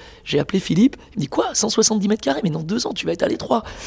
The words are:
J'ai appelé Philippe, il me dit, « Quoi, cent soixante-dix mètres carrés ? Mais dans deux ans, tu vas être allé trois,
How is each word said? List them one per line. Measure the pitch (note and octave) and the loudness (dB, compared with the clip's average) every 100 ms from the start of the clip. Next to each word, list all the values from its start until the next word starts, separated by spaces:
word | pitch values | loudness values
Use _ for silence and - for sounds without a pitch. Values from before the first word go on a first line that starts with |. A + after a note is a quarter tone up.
| - - | -20 -18
J'ai | - C#3+ | -2 -2
appelé | D3 F#3+ | 0 -2
Philippe, | - E3 B3+ - - | 0 4 4 2 -8
il | - | -8
me | |
dit, « | - | -2
Quoi, | - F5 | -2 0
cent | - A3 | 0 0
soixante-dix | - A3 A3 G3+ | 2 2 2 2
mètres | A3 | 0
carrés ? | - C4+ F#3 | 0 0 0
Mais | |
dans | D#3 | -2
deux | D#3+ A3+ - | -2 -4 -4
ans, | |
tu | - C#4 | -4 -4
vas | |
être | E3+ | 0
allé | - - | 0 -2
trois, | - A#3 - - | 0 -2 -2 -10